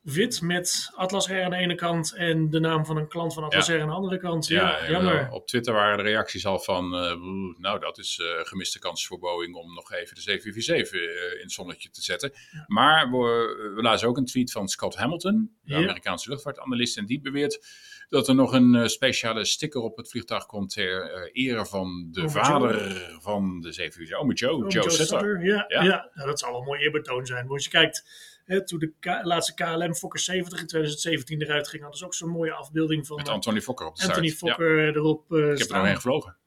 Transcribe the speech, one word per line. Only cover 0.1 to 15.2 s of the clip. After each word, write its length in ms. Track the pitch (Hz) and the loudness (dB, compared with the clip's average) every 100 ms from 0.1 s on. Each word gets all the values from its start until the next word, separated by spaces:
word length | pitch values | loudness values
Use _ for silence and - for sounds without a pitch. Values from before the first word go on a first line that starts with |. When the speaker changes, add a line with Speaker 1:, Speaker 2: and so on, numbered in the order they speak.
| 147 247 - | 0 0 0
Speaker 1:
met 500 | 165 180 180 - - - | -2 -2 0 -4 -6 -4
Atlas 340 | 185 196 185 | -2 -2 -2
Air 140 | 190 | -2
aan 60 | 180 | -2
de 60 | 180 | 0
ene 180 | 180 175 | -2 0
kant 380 | 170 165 156 | 0 0 -2
en 360 | - 170 160 156 | -2 0 2 2
de 100 | 160 | 2
naam 260 | 160 160 156 | 2 2 0
van 120 | 156 | -2
een 100 | 151 | -4
klant 260 | 170 165 | -4 -4
van 100 | 160 | -4
Atlas 240 | 151 185 180 | 0 2 4
Speaker 2:
Ja. 60 | |
Speaker 1:
Air 80 | 160 | 2
aan 60 | 156 | 0
de 60 | |
andere 240 | 185 190 185 | -2 -2 -2
kant. 300 | 180 165 156 | -2 -2 0
Speaker 2:
Ja, 140 | - 175 | 2 4
Speaker 1:
Ja, 80 | 156 | 2
Speaker 2:
en, 140 | 160 | 0
Speaker 1:
jammer. 280 | 170 185 156 | 2 4 2
Speaker 2:
eh, 140 | 131 | 0
op 140 | 120 - | -6 -2
Twitter 260 | 123 120 | -2 2
waren 240 | 107 104 101 | 4 4 4
de 60 | |
reacties 420 | 101 107 98 95 98 | 2 2 0 -2 0
al 140 | 92 | 0
van, 360 | - 92 90 90 | 0 0 0 -2
eh, 260 | 87 87 | -2 -4
"Oeh, 360 | 90 95 95 82 | -6 -6 -6 -6
nou, 200 | 95 101 | -4 -4
dat 180 | 78 - | -6 -8
is, 220 | 98 - | -8 -4
eh, 260 | 85 82 82 | -4 -4 -6
gemiste 340 | 95 87 - | -6 -6 -6
kans 280 | 92 82 - | -6 -6 -8
voor 120 | 87 | -6
Boeing 360 | 87 87 87 85 | -4 -4 -4 -8
om 180 | 85 | -16
nog 180 | 85 - | -18 -10
even 220 | 92 87 - | -10 -10 -10
de 60 | |
zeven 320 | 104 98 104 | -4 -4 -4
vier 80 | 104 | -6
zeven, 360 | 117 165 107 92 | 0 0 0 -4
eh, 60 | 85 87 87 | -4 -6 -6
in 80 | 90 | -8
het 100 | 95 | -12
zonnetje 380 | - 90 82 - | -12 -12 -12 -16
te 120 | - | -10
zetten." 300 | - 90 139 - - | -6 -4 -6 -10 -20
Speaker 1:
Ja. 120 | 156 151 | -18 -2
Speaker 2:
Maar 440 | 104 139 156 135 | 4 6 6 4
we, 60 | 127 120 117 110 - 107 101 | 2 2 2 0 -4 -8 0
we 60 | |
lazen 260 | 117 104 113 | 2 4 2
ook 100 | 123 | 0
een 80 | 127 | 0
tweet 260 | 127 123 | 0 0
van 160 | 110 95 | -2 -4
Scott 280 | - 98 - | -4 -4 -2
Hamilton, 600 | 117 170 | -2 -2